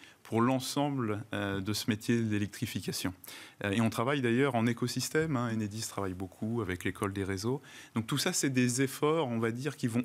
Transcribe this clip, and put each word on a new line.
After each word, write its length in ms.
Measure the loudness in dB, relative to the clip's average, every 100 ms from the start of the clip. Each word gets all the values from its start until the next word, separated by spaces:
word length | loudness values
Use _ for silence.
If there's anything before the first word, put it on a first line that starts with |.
| -20 -20 -2
pour 120 | 2
l'ensemble, 840 | 4 2 0 0 0 0 -2 -2 -4
euh, 260 | -4 -2 0
de 140 | -2
ce 160 | 0 0
métier 320 | 0 2 2
d'électrification. 920 | 2 0 -2 -4 -6 -4 -4 -4 -4 -6 -14 -18 -18 -4
Euh, 80 | 0
et 100 | 2
on 80 | 2
travaille 320 | 2 0 2
d'ailleurs 320 | 4 4 4
en 140 | 4 2
écosystème, 680 | 2 -2 -2 0 0 2 0
hein, 140 | 0
Enedis 360 | 0 -2 -4 -6
travaille 240 | -4 -4
beaucoup 480 | -4 -8 -6 -4 -2
avec 220 | -2 -2
l'école 300 | -4 -2 -2
des 100 | 0
réseaux. 400 | -2 -2 -2 -4 -6 -20 -6 -4
Donc 100 | -2
tout 140 | 0
ça, 120 | 0
c'est 200 | 0 2
des 320 | 4 4 4
efforts, 440 | 0 2 2 2 2
on 120 | 0
va 100 | 0
dire, 260 | 0 -6 -2
qui 120 | 0
vont 160 | 0